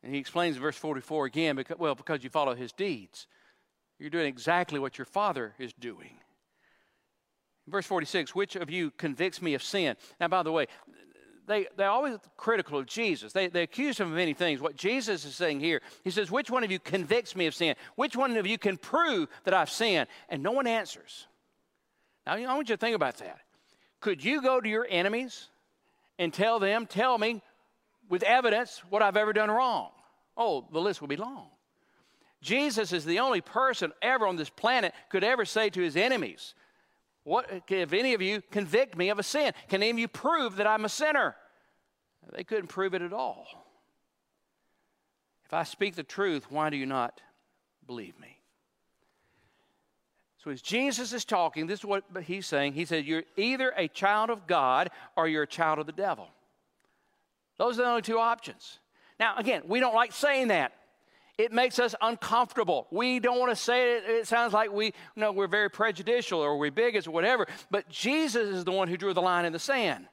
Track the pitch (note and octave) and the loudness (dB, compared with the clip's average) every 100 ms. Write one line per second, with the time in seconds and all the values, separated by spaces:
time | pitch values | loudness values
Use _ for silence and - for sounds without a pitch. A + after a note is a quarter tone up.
0 | B2 C#3 C3+ E3+ F3 C3+ C#3+ D3 D#3 C#3 | -6 -8 -4 -2 -2 0 -4 -6 -6 -8
1 | - D#3 C3+ D3 E3 C3+ C3 E3 E3 C#3 | -6 -4 -4 0 0 0 -4 -4 -2 -2
2 | - D#3 B2 D#3 C#3 B2 B2 - G3 C3 | -4 -6 -2 0 0 -2 -8 -6 -4 -4
3 | F#2+ - - _ _ _ _ _ _ _ | -10 -20 -20 _ _ _ _ _ _ _
4 | D3 E3+ D3+ B2+ A#2+ F3 F3 D3 C3+ - | -8 -2 -2 -2 0 2 2 -4 -6 -8
5 | C3 F#3+ G#3 D3+ A2 G#2 B2 - A#2+ F#2+ | -6 -2 0 -2 -6 -8 -12 -10 -14 -14
6 | - - _ _ _ _ _ _ _ _ | -18 -20 _ _ _ _ _ _ _ _
7 | _ _ _ _ _ _ - F#3+ F3+ F#3 | _ _ _ _ _ _ -6 -6 -2 -2
8 | D3 F#3 D3 F3+ G3+ G3 D#3+ F3 D#3+ - | 0 -2 -2 -4 -4 -4 -6 -4 -4 -4
9 | E3 C3+ F3+ - F3 C#3 - G3+ D#3+ A2 | -6 -2 -4 -2 -2 -2 -2 0 0 -2
10 | - - E3+ F#3 D#3+ D#3+ C#3 - - - | -10 -4 0 0 0 0 -2 -6 -20 -20
11 | - - - G#2 - G#3 G3 - G3 A3+ | -20 -20 -20 -20 -2 -2 -2 0 2 2
12 | C#4+ A3 - - - A3+ E3+ D3 C3 - | 0 -4 -12 -8 0 0 0 -4 -4 -2
13 | A3+ D#3 A2 F#3 F#3 F3 E3+ - C#4+ A#3 | -2 -2 -2 -2 0 0 -2 -2 -4 -2
14 | F#3 D#3+ F3 C#3+ F3 C#3+ D#3 C#3+ F#3 B3+ | -2 0 -2 0 0 0 -4 -4 -2 -2
15 | A3+ F#3+ C#3+ C3 E3+ C#3+ D#3 D#3 - - | -2 -4 -6 -2 -2 0 0 -2 -4 -10
16 | - F3+ F#3+ A3 C#4+ B3+ A3 F#3 - F#3 | -4 -2 -2 -2 0 -2 -2 -4 -2 -4
17 | D#3+ A3+ - F#3 E3 - E3+ C#3 - - | 2 0 0 -2 -2 0 -2 -2 -6 -2
18 | C#4 A#3 C4 A3+ F#3+ A3 G#3 F#3 - C#4+ | -2 0 0 2 0 0 -2 -2 -2 2
19 | E4+ A3+ D3+ - - F#3 D#3+ - A3+ F3+ | 2 2 -2 -4 2 2 2 0 2 2
20 | B2 - - D#3 D#3 B3+ B3+ A3+ F#3+ - | 0 -6 -10 -4 -2 0 0 -2 -4 -12
21 | D#2 - - _ _ _ _ _ _ _ | -18 -20 -20 _ _ _ _ _ _ _
22 | _ _ - F#3 B3 C4+ C4 G#3+ A3+ A3 | _ _ -6 -6 -2 -4 -2 0 0 2
23 | C#3+ - - - _ _ _ _ _ _ | 0 -2 -12 -16 _ _ _ _ _ _
24 | - F3 D3+ D4 C4 C4 A3 G#3+ A#3+ F#3 | -4 -2 0 2 2 2 2 -2 0 2
25 | F#3 A3+ C4 - - _ _ _ _ _ | 2 0 -4 -12 -20 _ _ _ _ _
26 | _ _ E3+ E3 G#3 A3+ G3 G#3+ A3+ F#3 | _ _ -4 2 2 4 2 0 -2 0
27 | B3+ A#3+ G#3+ A3+ _ _ _ _ _ _ | 2 2 0 -2 _ _ _ _ _ _
28 | G#3+ F3+ F#3 B3 B3 G#3+ A#3+ - F3 G3 | _ 0 4 4 6 2 0 -8 -4 2
29 | G#3+ F#3+ G#3+ G#3 G#3+ G#3+ B3+ G3+ F#2+ - | 4 4 2 2 2 2 2 0 -4 -14
30 | _ _ _ - A#3 D3+ A#2+ D#3 F#3 F3+ | _ _ _ -2 0 0 -2 -2 0 -2
31 | D3 C#3+ A3+ C4+ - _ _ _ _ _ | -6 -6 -6 -12 -18 _ _ _ _ _
32 | _ _ _ _ C3+ A#3 D4 A3 G3 F3 | _ _ _ _ 0 2 2 0 0 -2
33 | D3+ F3 C4 G#3+ - A3+ C4 B3 E3 - | 0 2 4 2 0 0 2 2 -4 -2
34 | A3 C4 G#3+ F3 D3+ - A3 B3+ F#3+ - | 0 2 2 0 -6 -2 2 2 0 -4
35 | - F#3+ G3+ B3+ G3 G#3+ A3 F3+ F3 D3 | -4 0 2 2 0 2 0 0 0 2
36 | A3+ B3+ B2+ D2+ - - _ _ _ _ | 2 2 -2 -8 -18 -20 _ _ _ _
37 | _ _ - G3 B3 F#3+ - F#3+ E3+ F3+ | _ _ -2 -2 -2 -8 -4 -2 2 2
38 | C4 A#3 F#3+ G#3 - G#3 F#3 G3 C4 E3+ | 2 2 0 -2 -4 -4 0 2 2 0
39 | F3+ G3+ G3 D4 C#4+ - - F#3+ G#3+ A#3 | 0 0 0 2 0 0 -2 0 2 0
40 | A#3 - C4+ E4 B3 F#3+ G#3 G#3+ G#3+ - | -4 -2 0 2 0 0 2 2 0 -2
41 | D4+ D4 F3+ - - _ _ _ _ _ | 0 2 0 -2 -20 _ _ _ _ _
42 | _ _ - - F3+ A3 F3 - F#3+ F3+ | _ _ -16 -14 -4 -4 -4 -4 -2 -2
43 | F3 E3+ B2+ F#2 - - - _ _ _ | -4 -4 -4 -6 -14 -20 -20 _ _ _
44 | _ _ _ _ _ _ _ _ _ _ | _ _ _ _ _ _ _ _ _ _
45 | _ _ _ _ _ D#3 D#3+ - G3+ E3+ | _ _ _ _ _ -4 -4 -2 -4 -2
46 | D3 - G3 D3+ - C#3+ D3+ D3 C3+ C3+ | -10 -2 0 0 -4 -2 -2 -2 -2 -2
47 | A#2+ - - _ _ _ _ _ - B2 | -2 -4 -20 _ _ _ _ _ -14 -12
48 | F#2+ - - - _ _ _ _ _ _ | -12 -16 -20 -20 _ _ _ _ _ _
49 | _ _ _ _ _ _ _ _ _ _ | _ _ _ _ _ _ _ _ _ _
50 | _ _ _ _ - C3 - A3 C#4 A3+ | _ _ _ _ -12 -10 -2 0 2 0
51 | B3 A#3 - G3+ E3 D#3 D#3+ G3 G3+ G3 | -4 -6 -2 2 2 0 -4 -6 -2 -4
52 | - F#3 D#3+ F#3+ F3+ D3 C#3+ C#3 E3 D#3+ | -4 -12 -8 -8 -2 0 0 -2 -2 -2
53 | C#3+ D#3+ E3 - A3 C4 C4 B3 D#3+ - | -2 -4 -4 -2 0 2 0 0 -4 0
54 | G3 G#3 A3+ A3+ E3+ F3 C3 C3 F3+ - | 2 2 2 -2 0 2 4 4 2 -4
55 | - - D#3+ D#3 D3 - D#3+ D#3 D3+ D#3 | -8 0 0 2 -2 0 0 0 -4 -4
56 | G3 C3 F2+ _ _ _ _ _ _ _ | -2 -2 -8 _ _ _ _ _ _ _
57 | _ _ _ _ _ _ A3 A#3 B3 A#3+ | _ _ _ _ _ _ -2 2 2 0
58 | A3 A3+ A3+ A#3 - - - - _ _ | 0 0 0 -2 -6 -16 -20 -20 _ _
59 | _ _ A3+ G#3 A3 G3+ D3+ A3+ B3+ A3+ | _ _ 0 2 0 0 0 2 4 4
60 | A#3+ F#3 C#4+ C#4 B3 F#3 C3 - _ _ | 2 2 2 2 4 2 2 -4 _ _
61 | _ _ _ - A3+ A3 B3+ - A#3+ A3 | _ _ _ -2 0 4 2 4 0 2
62 | A3 A#3 - A#3 B3 - G3 D3+ - F3 | -2 -2 0 2 2 0 0 0 0 0
63 | B3 B3+ A#3 B3 B3 A#3 - B3 B3 A#3+ | 2 2 2 2 2 0 2 4 4 2
64 | G3 A3+ A3 A#3 A#3 G#3 A3 G3+ G#3+ - | 2 0 2 2 4 2 2 0 -2 -2
65 | - - G#3+ G3 G3 G3+ G3+ - A3 F3+ | -16 -2 0 2 2 2 2 2 0 0
66 | F#3+ A#3+ A#3 F3 D3 D3 D3 C#3 A#3+ G#3+ | 0 0 2 0 2 2 0 2 2 2
67 | D#3+ E3 F#3+ B3+ F#3+ - - G3 F3+ D#3 | -2 0 2 2 0 -4 -4 -4 -4 -4
68 | G#3+ D4+ D#4+ A#3 G#3+ F#3 F3 F#3+ F#3 F3 | 0 2 2 0 0 -2 0 2 2 0
69 | G3 F3+ F3+ F3 E3+ E3 - C#4 G#3 A#2+ | 0 2 4 4 2 -2 0 2 2 -2
70 | F2+ | -8